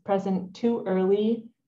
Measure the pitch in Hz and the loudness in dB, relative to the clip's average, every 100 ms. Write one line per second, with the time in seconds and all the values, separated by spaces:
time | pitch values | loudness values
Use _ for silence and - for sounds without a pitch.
0 | - 196 190 185 185 - 233 233 190 185 | -2 -2 0 -2 -4 -4 -2 0 0 2
1 | 185 202 214 233 - _ | 4 4 2 0 -6 _